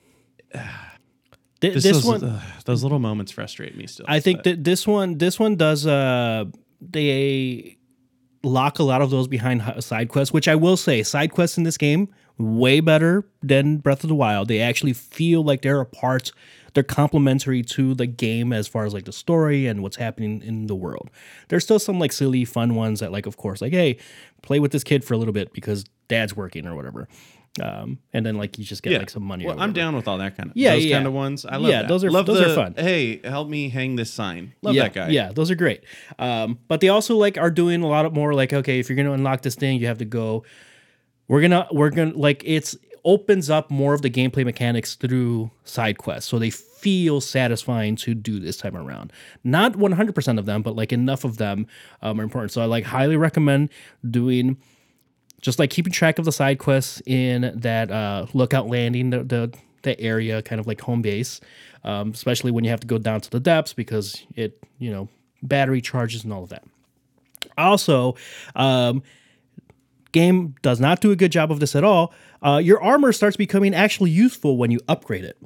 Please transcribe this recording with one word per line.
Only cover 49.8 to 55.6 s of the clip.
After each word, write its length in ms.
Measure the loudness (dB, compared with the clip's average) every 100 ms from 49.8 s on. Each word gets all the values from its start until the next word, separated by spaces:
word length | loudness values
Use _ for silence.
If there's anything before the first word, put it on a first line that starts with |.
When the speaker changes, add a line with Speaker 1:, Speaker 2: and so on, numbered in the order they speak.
| 2
Speaker 2:
hundred 220 | 2 0
percent 240 | 0 0 0
of 80 | -2
them, 160 | -4
but, 140 | -2 -4
like, 160 | -2
enough 320 | 0 0 -2
of 140 | -4 -4
them, 280 | -4 -4 -6 -12 -20 _
um, 200 | -6 -4
are 20 |
important. 300 | -6 -6 -6
So 100 | -2
I, 40 | 0
like, 180 | -2
highly 320 | -2 0 2 2
recommend 540 | 2 2 2 2 0 -6 -20 _ -4
doing, 500 | 0 2 2 0 -2 _ _ _ _ _ _ _ _
just, 180 | -2
like, 120 | 0